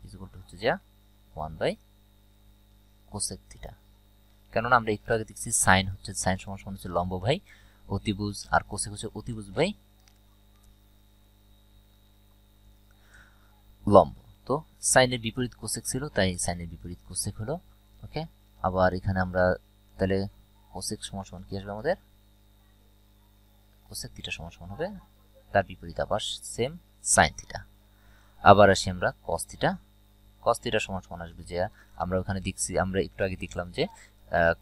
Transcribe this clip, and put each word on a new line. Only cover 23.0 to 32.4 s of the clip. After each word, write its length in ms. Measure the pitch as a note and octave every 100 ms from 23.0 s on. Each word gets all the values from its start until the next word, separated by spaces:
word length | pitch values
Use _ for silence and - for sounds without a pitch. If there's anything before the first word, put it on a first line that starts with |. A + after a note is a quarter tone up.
| _ _ _ _ _ _ _ _ -
কোসেক 220 | G#2+ B2+ -
theta 140 | -
সমান 200 | - E2
সমান 200 | - F2
হবে 180 | G#2+ F3+ G3 - _ _ - -
তার 120 | G2+
বিপরীত 360 | F#2+ F#2 E2+ E2
আবার 200 | - G#2 - -
সেম 340 | - - B2 F3 - _
সাইন 300 | - - D#3+ -
theta। 220 | - - - - - _ - - - -
আবার 280 | F#2 G2 G2
আসি 200 | F#2+ F#2+
আমরা 220 | F2+ G#2+ -
কস 240 | - E2 -
theta। 300 | - D3+ F#3 - _ _ - - -
কস 200 | A2+ A#2
theta 180 | B2 A2
সমান 220 | - F#2+
সমান 200 | - E2+
আসবে 240 | E2 E2+
যে 220 | E2+ F2 G2 - - -
আমরা 220 | F2+ F#2
ওখানে 220 | F#2 F#2+